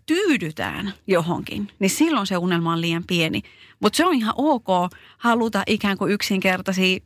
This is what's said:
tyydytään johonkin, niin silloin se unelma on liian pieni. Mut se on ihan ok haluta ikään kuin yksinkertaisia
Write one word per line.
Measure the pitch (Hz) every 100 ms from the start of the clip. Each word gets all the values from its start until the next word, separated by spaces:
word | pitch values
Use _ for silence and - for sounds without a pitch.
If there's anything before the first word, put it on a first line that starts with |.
| -
tyydytään | 330 403 254 160 - 90 73 196 - -
johonkin, | 175 165 - - 202 202 -
niin | 196
silloin | - 320 269 196
se | 180
unelma | 180 170 165
on | 165
liian | 170 170 180
pieni. | 175 160 - - - - -
Mut | 208 -
se | 349
on |
ihan | 277 220 -
ok | 294 254 - 185 175 - - -
haluta | 240 233 226 196 -
ikään | 214 202 190
kuin | 185
yksinkertaisia | 202 - 190 190 185 185 185 185 185